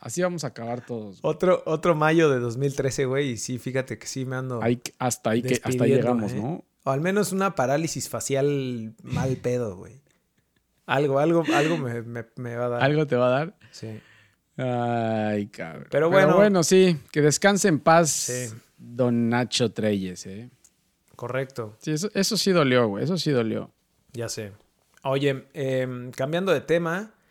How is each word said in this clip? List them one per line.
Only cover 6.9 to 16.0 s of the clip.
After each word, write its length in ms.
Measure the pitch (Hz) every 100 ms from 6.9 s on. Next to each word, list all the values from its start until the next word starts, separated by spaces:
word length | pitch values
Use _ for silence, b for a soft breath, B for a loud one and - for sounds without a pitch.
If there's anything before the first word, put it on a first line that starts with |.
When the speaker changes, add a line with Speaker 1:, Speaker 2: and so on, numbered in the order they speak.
| 135
Speaker 2:
menos 300 | 175 202 185
una 220 | 190 190
parálisis 560 | - 127 147 165 127 -
facial 840 | 113 - 135 143 143 127 120 110 -
mal 340 | 123 127 131 127
pedo, 400 | 123 123 110 90
güey. 240 | 87 127 _ _ _ _ _ _ _ _ -
Algo, 340 | 135 147 135
algo, 260 | 160 170 156
algo 240 | 143 156 165
me, 240 | 127 117
me, 240 | 117 117 - -
me 200 | 123 117
va 80 | 123
a 40 |
dar. 140 | 120
Speaker 1:
¿Algo 240 | 135 151 143
te 80 | 123
va 120 | 123
a 20 |
dar? 260 | 131 165 _ -
Speaker 2:
Sí. 160 | - 110 107 b b b b _ -
Speaker 1:
Ay, 920 | 127 120 120 117 113 110 107 104 104
cabrón. 360 | - 85 - -
Speaker 2:
Pero 200 | 139